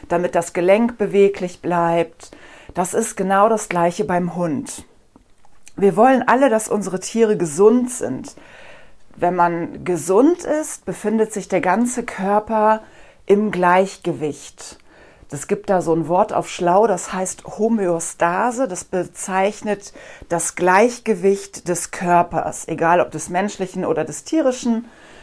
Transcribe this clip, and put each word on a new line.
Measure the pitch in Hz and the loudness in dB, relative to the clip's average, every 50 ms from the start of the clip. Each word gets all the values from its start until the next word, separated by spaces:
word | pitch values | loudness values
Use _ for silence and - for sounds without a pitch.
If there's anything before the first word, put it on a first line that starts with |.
| - - | -6 -2
damit | 175 170 170 175 - | -2 -2 0 0 0
das | 175 170 - - | -2 -2 -2 -4
Gelenk | 175 170 180 196 214 233 233 233 - | 0 2 4 4 4 4 0 0 -2
beweglich | 208 185 165 202 196 196 196 - 185 175 - - | -4 0 4 4 4 4 4 0 -6 -8 -8 -8
bleibt. | - 170 175 175 170 170 170 170 165 165 - - - - - - - - - - - - - | -4 -2 0 0 2 2 2 2 0 -2 -6 -14 -20 -20 -20 -20 -20 -20 -20 -20 -20 -10 -6
Das | 170 180 - - | -4 -4 -2 -2
ist | - 226 - - - | -2 -2 -2 -4 -4
genau | 190 190 196 196 202 226 | -2 0 2 4 4 4
das | 226 214 220 - | 2 0 -2 -4
Gleiche | 180 175 170 175 175 - 208 | -2 0 0 0 0 -2 -2
beim | - 180 175 180 175 165 | -2 0 -2 -2 -2 -4
Hund. | 180 175 165 147 120 - - - - - - _ _ _ _ _ _ _ _ _ _ - - - - - - - | -4 -4 -2 -4 -4 -6 -8 -12 -14 -16 -20 _ _ _ _ _ _ _ _ _ _ -20 -20 -20 -20 -20 -16 -4
Wir | - 190 196 170 | 0 2 2 4
wollen | 190 226 262 269 247 - - | 6 4 6 4 4 4 2
alle, | 226 254 277 262 | 4 4 4 4
dass | 220 - - - | 2 0 0 -2
unsere | - 208 190 190 185 185 | -2 -2 0 0 -2 -2
Tiere | - - - 226 226 214 214 | -2 -4 0 2 2 2 2
gesund | 160 175 156 143 170 202 220 240 247 247 - | 0 0 -2 2 6 6 6 6 6 2 -2
sind. | - - - - 131 - - - - - - - - - - - - - - - - - - - - | -4 -6 -6 -6 -6 -8 -10 -14 -16 -20 -20 -20 -20 -20 -20 -20 -20 -20 -20 -20 -20 -20 -20 -20 -6
Wenn | - 165 175 180 | -2 -2 0 2
man | 180 175 175 170 170 170 - - - - | 2 2 2 2 -2 -4 -8 -10 -8 -4
gesund | 180 175 160 143 165 190 208 262 320 359 - - | -4 -4 -2 0 2 4 6 6 6 4 2 -2
ist, | - 302 311 311 - - - - | -4 -4 -4 -4 -6 -10 -12 -10
befindet | - 175 - - 214 220 220 214 220 - | -10 -10 -6 -4 -2 0 0 0 -2 -2
sich | 202 185 - | -8 -6 -2
der | 196 180 | -2 0
ganze | 180 185 180 220 240 247 - 247 226 | 2 2 2 2 0 -2 -2 -6 -8
Körper | - - - 190 190 202 214 214 226 226 214 214 214 220 220 - - - - - - _ _ - | -8 -8 -6 -2 0 0 0 0 0 0 2 2 2 2 0 -2 -10 -20 -20 -20 -20 _ _ 0
im | - 196 202 214 208 | 2 2 2 4 0
Gleichgewicht. | 170 175 180 180 180 185 196 190 - - - 180 151 131 156 151 143 - - - - - - - - - _ - - - - - - _ - - 143 | 0 0 2 4 4 4 4 2 -4 -6 -6 -6 -4 -4 -4 -6 -6 -8 -14 -20 -20 -20 -20 -20 -20 -20 _ -20 -20 -20 -20 -20 -20 _ -16 -14 -12
Es | 139 - - | -12 -6 -4
gibt | 202 208 - - | -6 -4 -2 0
da | 196 180 | 0 0
so | 165 165 160 | 2 0 0
ein | 165 156 147 | 0 0 0
Wort | 175 196 214 208 165 | 0 0 0 0 0
auf | - 156 - | -4 -4 -6
schlau, | - - 180 175 175 196 220 220 | -6 -2 0 2 4 4 4 4
das | 190 175 - - - | 2 -2 -4 -6 -6
heißt | 185 190 180 - - - | -6 -6 -6 -8 -12 -14
Homöostase. | - - - 214 226 226 214 196 175 170 165 - - - - - 170 175 190 214 247 233 240 269 220 | -16 -6 -2 0 0 0 0 0 0 -2 -2 -4 -8 -4 -2 -2 0 0 0 -2 -2 -2 -2 -4 -4
Das | 180 - - | -4 -8 -10
bezeichnet | - - 180 175 175 - - - - 185 190 196 208 202 - - 214 202 202 - - - - - - - - - - | -6 -4 -4 -4 -4 -8 -12 -10 -4 -2 0 0 0 -2 -4 -4 -6 -6 -6 -6 -14 -20 -20 -20 -20 -20 -20 -8 -4
das | 170 170 - - - | -4 -4 -4 -4 -4
Gleichgewicht | - 175 180 180 196 226 247 240 - - 220 214 175 175 196 196 196 - - - - - 170 | -2 0 2 4 4 4 4 2 -2 -4 -4 -4 0 2 0 0 0 -4 -12 -16 -12 -6 -6
des | 175 165 - - | -6 -6 -6 -10
Körpers, | - - 185 180 175 170 175 175 175 156 - - - - - - | -10 -6 0 2 4 4 2 2 -2 -4 -4 -4 -6 -8 -8 -8
egal | 165 143 165 165 175 180 | -4 -2 2 2 4 4
ob | - - | 2 0
des | - 151 - - | -2 -8 -10 -4
menschlichen | 180 190 196 208 202 - 190 180 - 185 180 | -4 -2 -2 -4 -4 -6 -8 -6 -6 -4 -2
oder | - - 147 156 | -2 -2 -2 -2
des | - 151 - - | -6 -8 -12 -8
tierischen. | - - 320 285 262 247 254 - 240 233 220 233 - - - - - - - | -2 -2 0 2 2 0 0 -2 -2 -2 -2 -4 -8 -16 -20 -20 -20 -20 -20